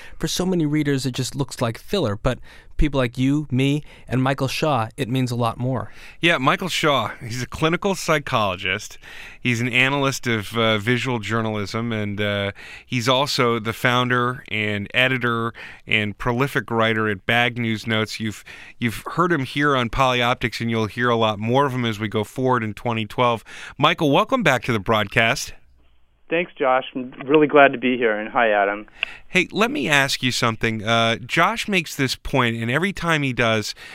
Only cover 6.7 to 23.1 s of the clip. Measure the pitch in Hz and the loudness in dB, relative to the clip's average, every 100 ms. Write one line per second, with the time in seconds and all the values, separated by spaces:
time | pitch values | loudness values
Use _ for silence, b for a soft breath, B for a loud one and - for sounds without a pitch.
6.7 | - 156 131 104 - 120 123 120 - 156 | 0 2 2 0 -6 -8 -6 -6 -2 0
7.7 | 175 202 185 - 156 - 120 101 90 98 | 0 -2 -2 0 0 0 0 0 -2 -2
8.7 | 104 - - B B B B 123 117 123 | -4 -6 -16 B B B B -2 0 0
9.7 | 123 131 143 139 131 120 110 92 113 113 | 2 2 2 0 -2 -2 -2 -2 0 2
10.7 | 107 107 123 127 120 101 113 110 107 98 | 2 2 0 0 -4 -2 -2 -2 -4 -4
11.7 | 113 117 110 104 101 104 101 101 B B | -4 -4 -4 -4 -2 -2 0 -4 B B
12.7 | B - 123 113 127 143 - 120 117 110 | B -6 -2 2 2 2 2 2 2 -2
13.7 | - 127 123 123 123 123 127 - 107 104 | -2 0 2 2 0 0 -4 -6 -4 -2
14.7 | 101 101 123 127 127 120 117 113 B B | -4 -2 0 2 2 0 0 -4 B B
15.7 | B - 110 104 - 127 120 139 135 101 | B -12 -6 -6 -4 -2 -2 -2 -4 -2
16.7 | 117 110 110 107 98 - 120 120 117 113 | 0 0 0 -2 -4 -2 0 0 -2 -4
17.7 | 107 113 110 107 - 110 - B B B | -4 -2 -2 -2 -4 -8 -8 B B B
18.7 | B 120 - - - 175 160 131 143 147 | B -4 -4 -6 -2 0 0 -2 0 2
19.7 | 135 117 - 131 123 120 127 120 - 117 | 2 0 0 2 2 2 0 -2 -2 -2
20.7 | 113 107 120 123 117 110 104 113 131 143 | 0 -2 0 2 4 2 0 2 2 2
21.7 | 127 117 104 110 110 104 - 127 120 107 | 0 -2 -2 -2 -2 -4 -2 0 2 0
22.7 | - 120 110 107 | -4 -4 -2 -4